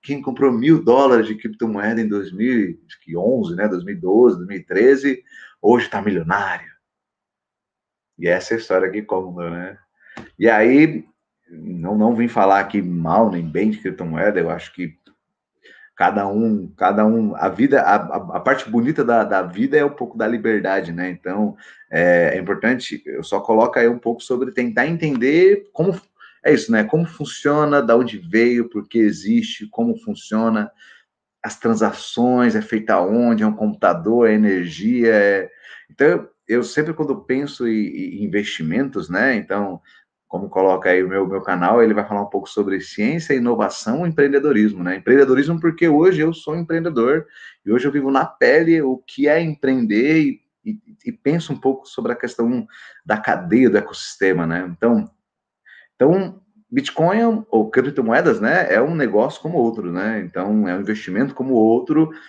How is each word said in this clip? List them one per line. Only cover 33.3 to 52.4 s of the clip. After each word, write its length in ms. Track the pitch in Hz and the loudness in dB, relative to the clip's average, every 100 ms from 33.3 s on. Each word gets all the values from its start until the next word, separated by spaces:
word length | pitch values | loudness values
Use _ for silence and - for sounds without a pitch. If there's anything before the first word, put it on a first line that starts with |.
| 110 | 2
é 40 | 107 | 0
um 80 | 107 | 0
computador, 720 | 107 - 95 87 90 120 117 | -4 0 0 0 0 2 4
é 60 | |
energia, 800 | 107 107 92 87 80 104 123 117 | 4 2 2 -4 -4 -2 2 4
é... 360 | 107 101 98 - _ - - _ | 4 4 2 -4 _ -20 -20 _
Então, 180 | - 147 | 2 2
eu, 220 | 180 - _ - | 2 -4 _ -2
eu 180 | 117 | -2
sempre 300 | 117 - 151 | 0 -2 -2
quando 280 | 156 143 113 | -4 -4 -4
penso 440 | - 131 143 - 120 | -4 -4 -4 -4 -2
em, 200 | 110 104 71 92 95 | -2 -2 -6 -10 -8
em 40 | 101 | -4
investimentos, 840 | 101 104 - 80 98 135 104 80 | -4 -4 -8 -4 -2 -4 -6 -6
né? 260 | 90 131 117 | -2 0 -2
Então, 460 | - 101 101 87 _ _ _ _ _ | -4 -6 -4 -10 _ _ _ _ _
como 220 | 92 98 | -10 -6
coloca 400 | 92 95 92 92 | 0 2 2 2
aí 120 | 92 | 2
o 60 | 92 | 2
meu, 180 | 95 95 | -2 -2
meu 160 | 95 | -4
canal, 400 | 95 90 87 117 | -4 -2 2 4
ele 120 | 113 | 4
vai 120 | 107 101 | 2 -2
falar 180 | 101 | -6
um 60 | 101 | -4
pouco 200 | 101 - | -6 -6
sobre 320 | - 98 95 | -4 -2 -4
ciência, 520 | - - 110 165 160 | -6 -4 -2 -2 -2
inovação 720 | 135 120 110 98 - 110 135 175 | 0 0 0 -2 -4 -6 -4 -2
e 40 | |
empreendedorismo, 720 | 160 143 139 147 110 107 95 | 2 2 2 2 2 2 0
né? 140 | 90 92 | -6 -4
Empreendedorismo 640 | - 135 135 127 143 165 | 4 4 6 2 2 0
porque 260 | 165 160 170 | -2 0 2
hoje 320 | 147 180 170 | 4 4 4
eu 140 | 156 | -2
sou 240 | 160 - 165 | -2 -8 -8
empreendedor 680 | 165 165 170 135 117 156 156 - - _ 98 | -4 -4 -2 0 2 0 -2 -20 -20 _ -2
e 60 | |
hoje 160 | 120 139 | 0 0
eu 40 | |
vivo 200 | 143 135 | -2 0
na 140 | 135 160 | 0 -2
pele 560 | - 123 147 165 165 | 0 4 4 4 2
o 160 | 135 127 | 2 -4
que 320 | - - 143 | -8 -2 2
é 100 | 156 | 2
empreender 800 | 165 147 135 131 113 104 139 160 | 0 -2 -2 0 0 2 2 2
e, 220 | 147 - _ _ - | 2 -4 _ _ -12
e, 120 | 107 _ - 120 | -12 _ -16 -14
e 60 | |
penso 420 | - 139 165 160 | -6 -2 -2 -4
um 40 | 139 | -4
pouco 300 | 135 135 - | -2 -4 -8
sobre 240 | - 117 | -6 -6
a 40 | 120 | -4
questão 520 | 117 - | -6 -2